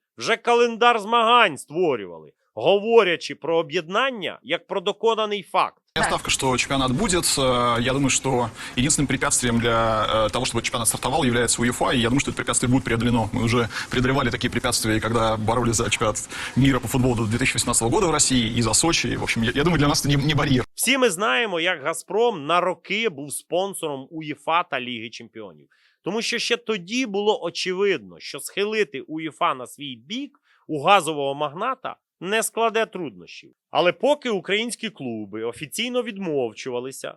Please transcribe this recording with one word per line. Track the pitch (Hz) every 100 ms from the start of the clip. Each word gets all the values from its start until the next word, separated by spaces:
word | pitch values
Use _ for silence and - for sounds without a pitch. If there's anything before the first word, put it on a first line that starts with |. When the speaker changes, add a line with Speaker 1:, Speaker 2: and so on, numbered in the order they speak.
| _ -
Speaker 1:
вже | 127 220
календар | - 233 240 226 240 233
змагань | 202 233 226 240 214 135
створювали, | - 151 175 123 92 80 76 _ _
говорячи | - 131 202 214 226 190 160 -
про | 143 147 165
об'єднання | 160 165 160 202 269 240 147 92
як | 120 165 -
про | 190
доконаний | 180 - 226 220 214 208
факт. | 165 190 127 - _ -
Speaker 2:
Ставка, | 170 180 -
что | - 135 120
чемпионат | - 139 127
будет. | 127 160 175 - -
Э, | 131 123 120 117
я | 120
думаю, | 131 135
что | - 131 123 117 - - -
единственным | 127 - 139
препятствием | 127 143 - 123 117
для, | 113 113 113 110 113 110 107
э, |
того, | 120
чтобы | 127 117
чемпионат | - 123 113
стартовал, | - 123 160
является | 131 120 117 -
уефа, | 120 - -
и | 131
я | 113
думаю, | 135
что | -
это | 120
препятствие | 120 120 127
будет | 131
преодолено. | 120 113 120 120 107
Мы | -
уже | 113 120 113 - -
преодолевали | 127 127 139 127
такие | 120 117
препятствия, | 120 123 - 113 107
когда | 107 117 110 110
боролись | 107 117 117 113
за | 113
чемпионат | - 110 107 - - -
мира | - 139 131
по | 113
футболу | 135 127
до | 113
две | 110 117
тысячи | 127
восемнадцатого | 120 127 117 165
года | 170 175
в |
России | 151 - 127 110 117
и |
за | 113
Сочи. | 110 165 165 120 120
В |
общем, | - 117
я, | 113
я | 131
думаю, | 170 160
для | 143
нас | 139
это | 139
не, | 143 143
не |
барьер. | 151 143 127 110
Speaker 1:
Всі | - - 269
ми | 240
знаємо, | 170 220 254 226 175
як | 170 170
«Газпром» | 139 160 - 190 240 196 143
на | 175
роки | 175 170 - 202 226
був | 135 143
спонсором | - - 170 196 185 156 135 131
уєфа | 160 151 143 - 165
та | 175 135
Ліги | 123 117 117
Чемпіонів. | - 117 110 101 78 71 _ _ _
Тому | - 214
що | 220 233
ще | - 233
тоді | 226 214 175 240 254
було | 196 208 196
очевидно, | 170 165 180 185 202 160 98 82
що | - 143
схилити | - - 202 220 202 135
уєфа | 123 156 156 - 170
на | 135 120
свій | - 143 120
бік | 127 233 285 _ _ _ -
у | 147
газового | 151 202 151 151 139
магната | 139 151 151 240 262 - - _ -
не | 175 220
складе | 208 - 226 220 220
труднощів. | 185 151 90 82 - 82 _ _
Але | 139 175
поки | 175 254 294 247
українські | 202 160 208 233 - 220
клуби | - 131 113 104 107
офіційно | 113 113 151 - 247 247
відмовчувалися, | 233 196 185 147 120 107 135 123 131 131 147